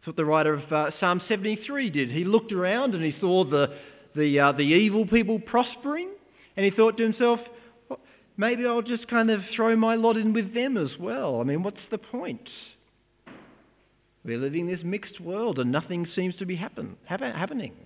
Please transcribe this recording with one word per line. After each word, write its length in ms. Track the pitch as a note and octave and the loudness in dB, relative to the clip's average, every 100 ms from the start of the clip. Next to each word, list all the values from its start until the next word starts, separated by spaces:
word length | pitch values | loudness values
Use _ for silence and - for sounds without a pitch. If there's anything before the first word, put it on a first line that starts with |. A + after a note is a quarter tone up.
| - | -8
What 100 | D#3+ | -2
the 80 | |
writer 300 | D3+ D#3 D#3 | 2 4 4
of, 180 | D3 C#3+ | 0 -2
uh, 180 | D#3 D3+ - | -2 -2 0
Psalm 200 | F#3 F3+ F#3 | 0 0 0
seventy-three 600 | G#3+ G3+ G#3+ G#3+ C#4+ B3 | -2 -2 -4 -6 -4 -2
did. 200 | D3 B2+ | 0 0
He 140 | C#3 | -2
looked 280 | F3+ A3 A3 | 2 2 2
around 420 | G3 F3+ A3+ C4+ | -2 0 0 0
and 100 | F#3 | 0
he 100 | D#3+ D3 | -2 -2
saw 240 | F#3+ F#3 | 2 2
the, 320 | E3 C#3+ C#3+ - - - - | 4 2 2 -2 -20 -20 -12
the, 240 | D3+ D3+ C#3+ | -2 2 6
uh, 140 | C#3+ | 4
the 100 | C#3 | 4
evil 440 | C#3+ E3+ G#3+ G#3 G3+ | 4 6 6 2 4
people 320 | A3+ G3+ A3 | 2 2 -2
prospering, 720 | A3 A#3 B3 - C#4+ D4+ F#4 G4+ _ _ _ - | 0 0 0 -4 -6 -6 -8 -12 _ _ _ 0
and 80 | |
he 60 | G3 | 0
thought 260 | G3 A3 A3 | 4 4 4
to 40 | |
himself, 380 | A3+ A3 B3 A#3 - - - _ _ | 0 2 2 2 -2 -20 -20 _ _
"Well, 120 | C4 _ _ _ - | -16 _ _ _ -4
maybe 300 | A3 A#3+ A#3+ | -2 0 0
I'll 160 | A#3+ | 0
just 260 | A3+ A#3 A#3 | -2 -6 0
kind 220 | A#3 A3+ | 2 4
of 100 | G#3+ F3+ | 2 -2
throw 200 | - A3+ A3+ | 0 2 4
my 180 | A3+ | 4
lot 220 | A3+ A3+ A3+ | 4 2 2
in 160 | A3 | 2
with 220 | A3 G3 | 0 0
them 220 | A#3 C4 A#3+ | -2 -2 0
as 140 | C#3+ - | -2 -4
well. 420 | F3+ B3 G#3+ A#2+ | -6 -4 -2 -2
I 40 | |
mean, 180 | B2 D3 | -2 -2
what's 140 | F#3+ G3+ - | -4 -8 -10
the 80 | A3 | -10
point? 500 | - B3 E4 - - - - _ _ _ _ _ - - - - _ _ _ _ _ _ | -8 -10 -8 -10 -14 -20 -20 _ _ _ _ _ -20 -20 -20 -20 _ _ _ _ _ _
We're 140 | - A#2 | -8 -6
living 300 | C3+ D#3+ F3 | -4 -4 -4
in 60 | |
this 100 | F3+ | -6
mixed 360 | E3+ G3+ - - | -6 -6 -8 -16
world 380 | E3+ F#3+ A#3 C#3 | -10 -4 -4 -2
and 120 | B2 | 0
nothing 360 | C#3 E3 F3 E3+ - | 0 -2 -6 -4 -2
seems 180 | F#3 F3 | -4 -4
to 100 | F#3 | -8
be 100 | F3+ | -6
happen-, 400 | G#3 - - F2+ | -8 -10 -14 -14
happen-, 280 | - F#3 B3+ | -10 -8 -6
happening. 420 | G#3+ F#3+ C4+ D3 - | -6 -6 -6 -10 -14